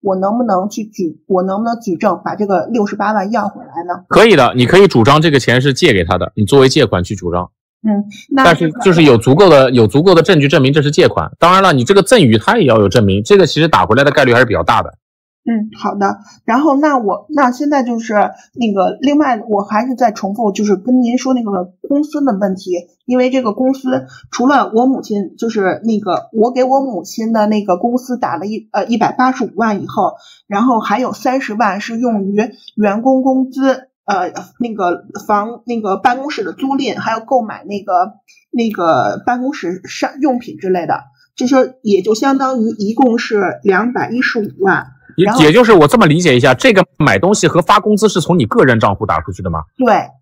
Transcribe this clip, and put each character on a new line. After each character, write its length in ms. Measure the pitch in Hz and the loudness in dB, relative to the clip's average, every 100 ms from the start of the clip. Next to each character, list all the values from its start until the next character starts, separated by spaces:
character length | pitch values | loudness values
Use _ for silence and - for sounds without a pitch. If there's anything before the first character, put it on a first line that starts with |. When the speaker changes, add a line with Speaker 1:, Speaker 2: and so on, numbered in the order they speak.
Speaker 1:
我 160 | 202 190 | -2 -2
能 220 | 190 233 | -2 -2
不 60 | |
能 260 | 240 185 202 | -2 -2 -4
去 140 | - | -8
举， 380 | 214 - 170 151 _ | -12 -8 -8 -8 _
我 160 | 185 | -2
能 160 | 185 196 | -2 -4
不 60 | |
能 140 | 233 233 | -4 -6
举 160 | 208 165 | -6 -4
证 220 | 202 170 | -2 -2
把 100 | 175 | -6
这 120 | 175 202 | -6 -2
个 180 | 185 - | -2 -2
六 180 | 233 202 | -4 -4
十 100 | 208 | -4
八 160 | 202 | -4
万 180 | 214 190 | -2 -2
要 180 | 226 202 | -4 -4
回 140 | - | -10
来 220 | - 165 | -16 -14
呢？ 200 | 175 175 _ | -10 -10 _
Speaker 2:
可 160 | - | 2
以 100 | 226 | 4
的， 200 | 170 120 107 | 4 2 2
你 80 | |
可 140 | 123 180 | 2 6
以 100 | 202 | 6
主 160 | 123 | 4
张 160 | 113 147 | 4 4
这 100 | 160 | 4
个 80 | 143 | 0
钱 220 | - 120 | 0 0
是 140 | 139 | 0
借 180 | 123 175 | 0 0
给 100 | 101 | 2
他 140 | 82 90 | 0 -2
的， 160 | 85 | -2
你 120 | - 104 | -4 2
作 140 | 139 | 4
为 100 | 131 | 4
借 160 | 151 117 | 4 0
款 180 | 92 | 0
去 100 | 90 | -4
主 160 | 104 90 | -8 -6
张。 200 | 87 90 _ _ _ 214 | -6 -8 _ _ _ -4
Speaker 1:
嗯， 160 | 202 208 - - | -4 -6 -14 -6
那 140 | 269 | 0
Speaker 2:
但 120 | 262 165 | 2 2
是 160 | 165 - | -2 0
就 120 | 196 | 2
是 80 | 170 | 4
有 160 | 151 117 | 6 4
足 160 | - | 4
够 160 | 151 196 | 4 6
的， 200 | 143 131 | 6 6
有 140 | 127 107 | 4 2
足 160 | - | 4
够 120 | 180 | 4
的 80 | 170 | 4
证 180 | 156 170 | 4 2
据 80 | 139 | 2
证 140 | 160 | 2
明 100 | 131 | 2
这 80 | 151 | 2
是 100 | 143 | 0
借 160 | 147 151 | 2 2
款。 240 | - 78 - | 0 -8 0
当 140 | 165 | 2
然 100 | 185 | 4
了， 120 | 190 | 4
你 100 | 143 | 2
这 80 | 117 | 4
个 100 | 196 | 4
赠 160 | 180 247 | 6 4
与 200 | 143 110 | 4 2
他 180 | - 233 | 2 0
也 60 | |
要 160 | 143 113 | 4 4
有 80 | 98 | 4
证 160 | 120 | 2
明， 180 | 101 98 | 2 0
这 140 | 104 202 | 4 4
个 100 | 165 | 4
其 140 | 147 | 2
实 80 | 160 | 2
打 160 | 110 | 2
回 100 | 90 | 2
来 80 | 120 | 2
的 80 | 139 | 2
概 140 | 139 | 2
率 80 | 127 | 2
还 60 | 117 | 4
是 80 | 123 | 2
比 80 | |
较 80 | 87 | 0
大 180 | 90 113 | 0 -2
的。 120 | 87 _ _ _ _ _ | -2 _ _ _ _ _
Speaker 1:
嗯， 300 | - 226 220 - | -6 -4 -6 -8
好 200 | 180 196 | -8 -4
的。 220 | 196 208 - _ | -4 -4 -14 _
然 160 | - 240 | -4 0
后 160 | 302 277 | 2 2
那 220 | 302 269 | 0 0
我， 280 | 208 - _ | -2 -6 _
那 200 | 302 254 | -2 -2
现 180 | 247 294 | 0 -2
在 140 | 285 | -2
就 160 | 240 233 | -2 -6
是 160 | 226 208 196 - _ | -2 0 0 -4 _
那 180 | - 226 | -4 -2
个， 240 | 196 185 - | 0 -2 0
另 180 | 262 294 | 0 2
外 240 | 285 226 220 | 0 -2 -2
我 160 | 208 | -4
还 240 | 202 220 247 | -2 -4 -2
是 80 | 240 | -2
再 160 | 247 | -2
重 240 | 208 196 208 | -2 -8 -4
复， 160 | 220 | -4
就 120 | 190 | -2
是 120 | 208 190 | -2 0
跟 260 | 208 254 | 2 0
您 160 | 233 247 | 2 -2
说 160 | 262 | -2
那 80 | 254 | -2
个 300 | 220 190 180 _ - | -2 -6 -6 _ -4
公 160 | 285 | -2
司 200 | 302 294 | -2 -2
的 80 | 277 190 | -2 0
问 160 | 196 | -2
题， 160 | 190 185 175 - _ - | -4 -6 -8 -8 _ -4
因 120 | 254 | 0
为 100 | 254 | 0
这 140 | 262 | 0
个 100 | 233 | -2
公 220 | 202 262 | -2 -2
司 320 | 269 254 262 - - - | -2 -4 -4 -6 -20 -14
除 160 | - 247 | -2 2
了 240 | 277 196 | 2 2
我 140 | 220 254 | 0 0
母 160 | 247 | -2
亲， 320 | - 208 185 - | -4 -6 -6 -6
就 140 | 226 | -4
是 300 | 214 185 - | -2 -2 -2
那 160 | 226 214 | -2 -4
个 300 | 196 170 - | -2 -6 -4
我 200 | 226 226 | 0 0
给 100 | 254 | 0
我 180 | 254 269 | 0 0
母 220 | 269 196 | -2 -8
亲 300 | - - 226 | -10 -8 -2
的 160 | 226 208 | 0 0
那 160 | 214 | 0
个 120 | 208 180 | -2 -2
公 220 | 247 247 | 0 -2
司 180 | - 247 | -4 -6
打 200 | 143 156 | -4 -6
了 100 | 196 | -6
一， 220 | 214 - | -10 -6
呃， 160 | 208 196 | -6 -2
一 100 | 226 | -2
百 140 | 156 | -2
八 220 | - 254 | 0 -2
十 100 | 254 | 0
五 80 | 196 175 | -6 -4
万 260 | 226 196 | -4 -4
以 40 | 135 | -6
后， 240 | 233 180 - - _ _ | -4 -4 -4 -20 _ _
然 160 | 202 | -2
后 160 | 247 226 | 0 0
还 220 | - 208 | -2 -4
有 120 | 247 | -4
三 280 | - 269 262 | -4 -4 -4
十 140 | 262 | -4
万 260 | 208 220 190 | -2 -2 -2
是 180 | - 226 | -8 -4
用 240 | 247 214 | -2 -2
于 140 | 196 202 233 - - - | -2 -2 -4 -8 -14 -2
员 260 | 208 208 | -2 0
工 180 | 254 262 | 0 0
工 260 | 262 262 262 | 0 0 -2
资， 380 | 269 269 254 - _ | -2 -2 -2 -8 _
呃， 260 | - 202 180 - - _ | -6 -4 -4 -8 -18 _
那 120 | 240 | -8
个 340 | 214 180 180 - 196 - | -4 -4 -4 -10 -16 -4
房， 380 | 208 214 233 - | -4 -4 -12 -8
那 140 | 233 | -6
个 160 | 208 190 | -4 -2
办 220 | 254 254 | -2 -2
公 120 | 277 | -6
室 140 | - | -8
的 80 | 185 | -8
租 240 | - 269 269 | -6 -6 -4
赁， 200 | 254 - | -4 -6
还 100 | 220 | -6
有 80 | 226 | -6
购 240 | 226 262 | -2 -2
买 220 | 311 - | -2 -12
那 180 | - 202 | -10 -10
个， 300 | 190 180 190 _ _ _ _ | -6 -4 -6 _ _ _ _
那 180 | 247 233 | -4 -4
个 500 | 190 175 135 104 95 - | -2 -2 0 -2 -4 -6
办 140 | 247 | -4
公 120 | 254 | -6
室 300 | 302 - 185 - | -8 -10 -10 -12
上 220 | - - 285 | -8 -8 -2
用 180 | 285 247 | -2 -2
品 180 | - - | -8 -10
之 120 | 196 | -4
类 180 | 185 156 | -4 -2
的， 140 | - - _ _ | -6 -8 _ _
就 140 | - 247 | -6 0
说 180 | 269 254 - | 2 0 -4
也 180 | 214 196 | 0 0
就 140 | 185 | 0
相 240 | 220 277 269 | -2 0 0
当 240 | 262 262 | -2 -2
于 60 | 220 220 | -4 -4
一 160 | 202 | -6
共 240 | 226 262 226 | 0 0 0
是 400 | - 214 185 - | -2 -2 -2 -2
两 280 | 202 185 233 | -2 0 -2
百 160 | 247 220 | -4 -6
一 100 | 233 | -4
十 160 | - 247 | -4 -4
五 100 | 208 - | -8 -2
万。 260 | 196 170 - _ _ | 0 0 -4 _ _
Speaker 2:
也， 120 | - 196 | 0 0
Speaker 1:
然 80 | |
后 80 | 226 | 4
Speaker 2:
也 100 | 151 | 4
就 100 | 156 | 6
是 120 | 135 | 6
我 120 | 202 147 | 6 6
这 120 | 226 | 4
么 80 | 202 | 4
理 160 | 151 | 4
解 120 | 180 | 2
一 60 | 123 | 4
下， 140 | 131 | 4
这 180 | 127 - | 4 4
个 100 | 196 180 _ | 2 0 _
买 220 | 143 98 | 0 2
东 160 | 175 | 0
西 120 | 208 165 | 0 0
和 140 | 165 | 0
发 180 | 170 208 | 2 2
工 160 | 214 | 2
资 140 | 208 214 | 0 0
是 100 | - | 0
从 200 | 147 175 | 0 0
你 80 | 113 | 0
个 180 | 240 | 2
人 160 | 147 113 | 2 2
账 160 | 110 98 | 0 -2
户 80 | |
打 160 | 98 82 | -4 -4
出 100 | - | -4
去 120 | 95 | -10
的 80 | 92 | -8
吗？ 80 | 80 76 _ | -8 -10 _
Speaker 1:
对。 300 | 247 185 - _ | 0 0 -2 _